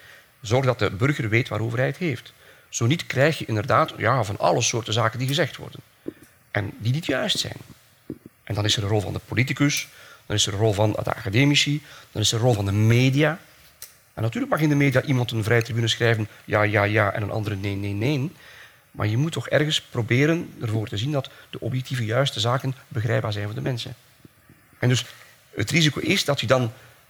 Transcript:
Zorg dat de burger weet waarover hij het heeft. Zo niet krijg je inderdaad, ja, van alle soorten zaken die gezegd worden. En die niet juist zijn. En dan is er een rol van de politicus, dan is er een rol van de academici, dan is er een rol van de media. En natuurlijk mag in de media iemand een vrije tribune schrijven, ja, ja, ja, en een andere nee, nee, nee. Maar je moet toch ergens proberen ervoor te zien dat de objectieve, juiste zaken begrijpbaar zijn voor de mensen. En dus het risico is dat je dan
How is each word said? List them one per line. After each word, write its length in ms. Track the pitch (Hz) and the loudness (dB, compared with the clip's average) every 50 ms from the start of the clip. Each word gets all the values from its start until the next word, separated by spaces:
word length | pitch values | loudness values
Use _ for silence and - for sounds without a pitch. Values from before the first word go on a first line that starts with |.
| - - - - _ _ _ _ | -20 -20 -20 -20 _ _ _ _
Zorg 240 | - 101 117 131 135 | -4 0 2 2 4
dat 140 | 127 117 - | 2 0 2
de 120 | 104 92 | 0 -2
burger 380 | 98 90 117 139 147 - 127 104 | 0 0 0 0 0 0 -2 -4
weet 200 | 107 117 127 - | -2 -4 -4 -4
waarover 300 | 107 104 107 117 117 120 | -4 -4 -4 -4 -4 -2
hij 80 | 131 | -4
het 100 | 139 139 | -4 -4
heeft. 360 | - 180 165 117 - - - - _ _ - - _ _ _ | -4 -6 -6 -6 -8 -10 -18 -20 _ _ -20 -20 _ _ _
Zo 180 | - - 117 | -6 -2 0
niet 200 | 117 165 175 - | 0 0 0 -2
krijg 320 | - - 127 135 160 156 - | -4 0 2 2 2 2 0
je 60 | - | -4
inderdaad, 480 | - 110 107 101 - 110 131 156 156 - | -4 -2 -2 0 2 2 2 2 0 -2
ja, 280 | - - 110 127 135 104 | -2 0 0 2 2 0
van 140 | 98 101 - | -2 -4 0
alle 240 | - 170 170 131 117 | 2 2 2 2 0
soorten 300 | - - 117 110 - 107 | 0 -2 -4 -4 -2 -2
zaken 260 | 117 110 110 - 117 | 0 0 0 0 -2
die 100 | 131 131 | -4 -2
gezegd 280 | 143 160 160 - - | 0 -2 -2 -2 -4
worden. 240 | - - - - - - _ _ _ - - - - - - _ _ _ _ | -10 -14 -14 -14 -18 -20 _ _ _ -14 -14 -14 -14 -20 -20 _ _ _ _
En 220 | - 107 101 - - - | -6 -6 -6 -6 -8 -6
die 140 | 101 117 127 | -2 -2 -2
niet 140 | 160 175 | -2 -2
juist 320 | - 139 123 - 202 - - | -2 -2 -2 0 -2 -2 -2
zijn. 180 | - - - - - - - _ _ _ _ _ _ - - - - - _ _ _ | -4 -6 -8 -12 -16 -20 -20 _ _ _ _ _ _ -16 -16 -16 -16 -20 _ _ _
En 100 | - 107 | -6 -4
dan 100 | 104 104 | -2 0
is 120 | 104 - | 0 0
er 60 | - 104 | 0 0
een 60 | 98 | 0
rol 120 | 110 107 | 0 0
van 120 | 101 92 92 | 0 -2 -6
de 80 | - - - | -8 -8 -4
politicus, 600 | - 110 127 135 143 - 143 143 147 - - - - - - - - - _ | -2 -2 0 0 0 0 0 0 0 -2 -6 -8 -14 -20 -20 -20 -20 -20 _
dan 100 | - 104 | -4 -2
is 100 | 104 - | 0 0
er 60 | - 98 | 0 0
een 60 | 98 | 0
rol 140 | 110 113 101 | 0 2 2
van 200 | 98 107 107 101 | 2 2 2 2
de 220 | - - - - | -2 -2 -4 -4
academici, 680 | - - 98 95 123 139 143 147 139 - 143 147 151 - - - - - - - | -4 -4 -2 2 4 4 4 4 4 2 0 -2 -4 -6 -10 -20 -20 -20 -12 -6
dan 100 | 104 104 | -2 -2
is 100 | - - | 0 0
er 60 | 110 | 2
een 60 | 117 | 2
rol 100 | 127 120 | 2 2
van 100 | 101 101 | 2 2
de 80 | 98 98 | 0 2
media. 680 | 104 110 110 117 120 131 131 131 139 151 151 160 190 - - - _ - - _ - - - _ _ _ _ - | 4 4 6 6 6 6 4 4 4 2 2 0 -2 -8 -20 -20 _ -20 -20 _ -20 -20 -20 _ _ _ _ -8
En 80 | - 110 | -4 -4
natuurlijk 300 | 117 - 233 269 277 208 | -2 -2 -2 -2 -2 0
mag 80 | 160 | 2
in 80 | 156 151 | 4 4
de 60 | 147 | 4
media 280 | 143 143 139 123 127 - | 4 4 4 4 2 2
iemand 280 | 151 135 127 123 - | 2 2 2 2 0
een 140 | 113 113 101 | -2 -2 0
vrije 180 | 104 120 117 113 | 2 2 2 2
tribune 260 | - 113 117 113 113 | 0 -2 -2 0 0
schrijven, 400 | - - 123 117 117 110 107 - - - - | 0 2 2 2 2 2 0 -6 -8 -18 -8
ja, 180 | - 104 107 107 | 0 2 2 2
ja, 200 | 104 101 107 101 | 4 4 2 2
ja, 300 | 101 107 110 104 98 - | 4 4 2 2 2 0
en 100 | - 107 | -2 -4
een 80 | 101 | -4
andere 260 | - 110 107 101 104 | -4 -4 -4 -4 -4
nee, 200 | 95 101 101 98 | -4 -4 -4 -4
nee, 160 | 98 101 101 98 | -4 -4 -4 -4
nee. 380 | 101 113 135 156 135 127 175 - - - - - - - - _ _ _ _ | -2 0 0 0 0 -2 -4 -8 -12 -20 -20 -20 -20 -20 -20 _ _ _ _
Maar 160 | - - 101 | -8 -4 -2
je 100 | 104 107 | 0 2
moet 160 | 120 147 170 - | 0 0 0 -2
toch 160 | - 117 - | -6 -6 0
ergens 320 | - 139 151 151 156 - | 0 0 2 2 -2 -4
proberen 720 | - - - 123 113 - 123 127 143 156 165 175 - - - - | -4 -4 -6 -4 -2 0 2 2 4 2 2 0 -2 -8 -12 -8
ervoor 280 | - 107 107 110 104 - | -6 -4 -2 -2 -4 -4
te 80 | - | -6
zien 160 | 101 117 147 151 | -6 -4 -2 -2
dat 180 | 139 - - - - - - | -4 -4 -6 -12 -20 -20 -16
de 100 | - - | -12 -8
objectieve, 440 | - 113 131 131 131 - 135 123 113 | -6 -4 -4 -6 -6 -6 -6 -4 -4
juiste 360 | 104 113 127 139 135 - 107 | -2 0 0 0 0 0 -2
zaken 340 | 107 117 123 135 - 135 127 - - - | -2 0 0 0 -2 -4 -8 -8 -12 -10
begrijpbaar 440 | - 110 107 113 117 120 - 110 104 | -6 -4 -2 0 0 0 -2 -2 -4
zijn 120 | 104 104 | -4 -6
voor 100 | 104 110 | -6 -6
de 60 | 123 | -6
mensen. 340 | 135 143 127 117 - - 120 _ _ _ _ _ _ - _ _ _ _ - _ _ _ _ - | -4 -4 -4 -6 -6 -12 -14 _ _ _ _ _ _ -20 _ _ _ _ -20 _ _ _ _ -2
En 100 | - 123 | 2 2
dus 160 | 127 120 - - - - - - - _ _ _ - | 2 2 0 -6 -14 -20 -20 -20 -20 _ _ _ -6
het 160 | - 101 - | -6 -4 0
risico 300 | 143 170 160 151 - - | 2 4 4 4 2 0
is 240 | - 156 185 196 - | 0 0 0 0 2
dat 160 | - 143 - | 0 0 0
je 60 | - | 4
dan 260 | 117 131 127 123 113 - - - - - _ _ _ | 4 4 4 4 0 -2 -8 -20 -20 -20 _ _ _